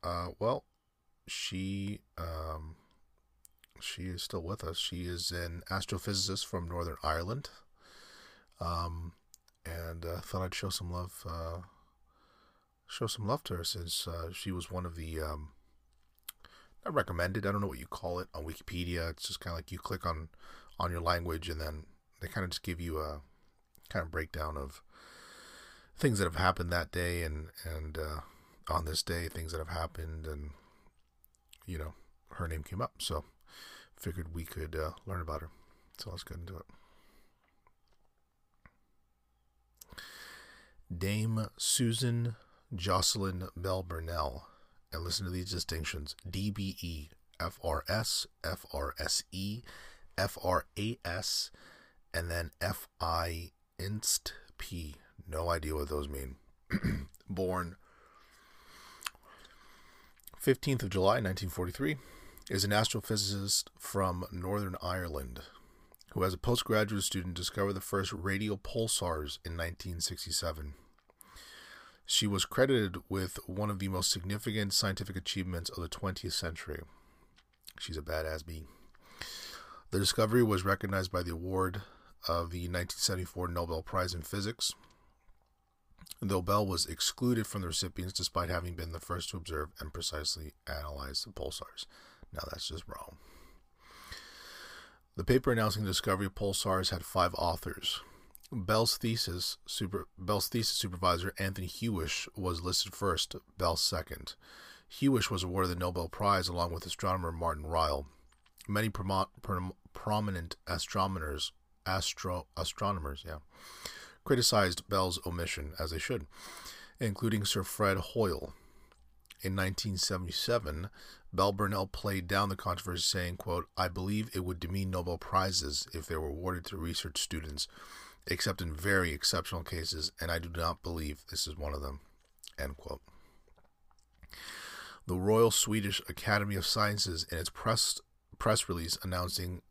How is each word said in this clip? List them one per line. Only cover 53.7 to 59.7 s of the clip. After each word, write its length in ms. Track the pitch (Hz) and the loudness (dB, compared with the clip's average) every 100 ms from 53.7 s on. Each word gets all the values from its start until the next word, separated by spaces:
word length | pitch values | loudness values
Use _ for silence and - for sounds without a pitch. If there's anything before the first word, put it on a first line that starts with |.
| _ | _
inst 540 | 95 107 - - - - - - | -4 -2 2 2 0 -10 -18 -12
P. 360 | - 87 78 73 - - - | -8 -6 -6 -10 -20 -18 -6
No 220 | 78 85 | -2 2
idea 260 | 85 78 78 | 2 2 0
what 140 | 71 | 0
those 180 | 73 69 | -2 -2
mean. 300 | 69 65 65 - _ _ | -4 -6 -10 -18 _ _
<clears throat> 380 | - - 101 69 - - | 0 2 0 -4 -14 -6
Born 460 | 92 92 92 87 - - - - - - - - - - - - - - - - - - - - | 0 2 2 -2 -8 -20 -20 -20 -20 -20 -20 -20 -20 -20 -20 -20 -12 -12 -12 -20 -20 -20 -20 -20